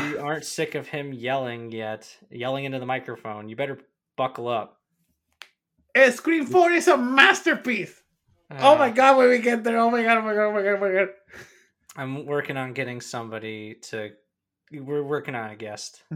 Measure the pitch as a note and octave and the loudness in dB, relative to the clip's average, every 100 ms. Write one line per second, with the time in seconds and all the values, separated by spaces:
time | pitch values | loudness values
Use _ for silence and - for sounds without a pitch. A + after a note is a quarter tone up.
0 | D3 D3 C#3+ D#3 - - D#3 D3 C3 D3+ | -2 -6 -6 -6 -6 -6 -4 -6 -8 -8
1 | C#3+ B2+ A#2+ C3+ B2+ A#2 A#2 A2+ A2 A2 | -8 -8 -2 -2 -2 -6 -10 -8 -8 -8
2 | - - _ A#2 B2 C3+ C#3 C3+ B2+ C3 | -12 -20 _ -8 -4 -4 -4 -6 -4 -6
3 | B2+ A2+ A2+ G#2+ G#2+ A2+ C3 C3+ _ _ | -6 -12 -10 -12 -10 -8 -8 -8 _ _
4 | _ - C3 B2+ A#2+ A2+ G2+ _ _ _ | _ -6 -6 -4 -4 -4 -6 _ _ _
5 | _ _ _ _ - _ _ _ _ A#3+ | _ _ _ _ -20 _ _ _ _ 4
6 | C4 B3 D#4+ E4 B3 F#4 E4+ E4+ E4+ C4+ | 4 4 -2 -2 2 4 4 4 4 4
7 | B3 C4+ F#4+ F#4+ E4 C#4 B3+ G#3+ E3 - | 4 6 6 4 0 -2 -2 -4 -6 -14
8 | _ _ _ _ _ C#3+ C4+ D4+ B3+ A3+ | _ _ _ _ _ 2 6 6 6 6
9 | C4+ C4 B3 B3 A#3+ A#3 A3+ A#3 A#3 A#3+ | 6 8 6 6 2 0 0 2 2 2
10 | A3+ A#3 G#3+ G#3 G#3+ G#3 G3 G3+ G3 F#3 | 2 2 2 0 2 2 0 0 2 0
11 | F#3+ - _ - - _ _ _ _ - | 0 -4 _ -20 -20 _ _ _ _ -12
12 | C3 C3+ C#3 C#3+ C#3+ C3+ C3 B2 B2 B2 | -8 -8 -4 -4 -2 -6 -6 -6 -8 -8
13 | - B2 A2+ A2 A2 A2 G#2+ A2+ - A2+ | -10 -10 -10 -10 -10 -10 -12 -16 -12 -10
14 | G#2+ - _ _ _ _ _ D3+ C3+ D3 | -10 -14 _ _ _ _ _ -16 -6 -4
15 | C#3+ D3 D3 B2 A2 G#2+ G#2+ G#2 - - | -2 -4 -6 -8 -10 -12 -12 -12 -14 -18
16 | _ | _